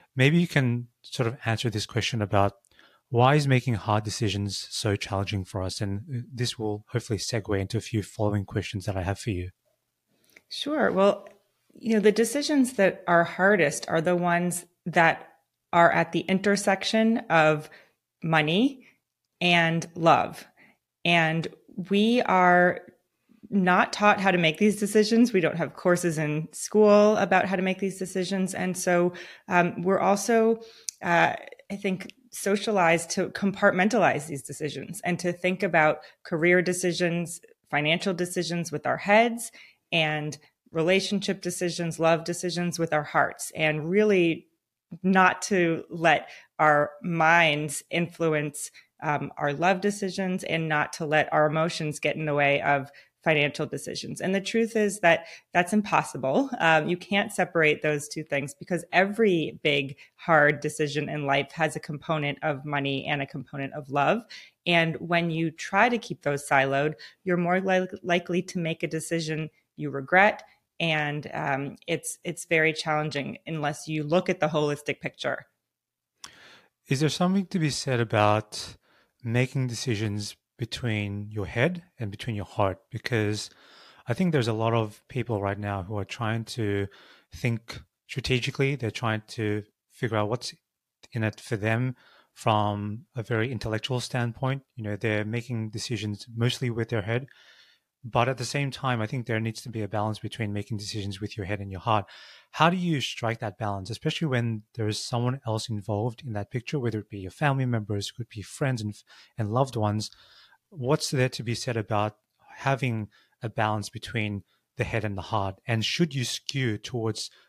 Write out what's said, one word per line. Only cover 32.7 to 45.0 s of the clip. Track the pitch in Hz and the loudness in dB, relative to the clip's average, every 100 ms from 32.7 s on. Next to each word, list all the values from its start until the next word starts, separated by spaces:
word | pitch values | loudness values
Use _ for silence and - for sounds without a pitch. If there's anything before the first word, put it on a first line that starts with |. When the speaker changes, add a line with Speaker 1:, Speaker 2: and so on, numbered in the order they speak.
| 202 170 165 170 | 2 4 4 0
Speaker 2:
to | - 180 | -4 -4
compartmentalize | - 196 196 202 180 196 240 156 135 147 | -2 -2 2 4 4 4 4 4 2 -4
these | 139 | -10
decisions | - 139 156 135 - 170 | -10 -8 -8 -8 -10 -8
and | - 170 | -4 -2
to | 180 | -2
think | 175 185 185 | -2 -2 -2
about | 196 165 156 - - _ | 2 4 4 2 -6 _
career | - 165 170 180 | -6 0 4 4
decisions, | 175 180 180 160 175 170 165 - - _ _ | 4 0 -2 0 0 -2 -6 -10 -18 _ _
financial | 143 151 170 196 | -2 0 0 0
decisions | 175 180 180 165 170 165 | -2 -4 -4 -4 -4 -4
with | 147 131 | -4 -2
our | 131 | -2
heads, | 190 208 240 233 - - - _ _ | 4 4 4 0 -10 -16 -20 _ _
and | 170 156 151 151 147 _ _ _ | 0 0 -2 -6 -8 _ _ _
relationship | 160 165 190 190 202 196 190 | -2 2 2 2 -2 -2 -4
decisions, | 175 175 180 165 165 156 | -6 -4 -4 -4 -4 0
love | 160 165 165 | 2 2 0
decisions | 175 180 165 175 156 | -6 -4 -4 -2 -2
with | 165 | 0
our | 151 | 0
hearts, | 147 156 135 - - - | 0 2 2 0 -10 -2
and | 156 156 156 | 0 0 0
really | 196 214 196 170 160 - _ _ _ _ 170 | 2 4 4 2 0 -8 _ _ _ _ -4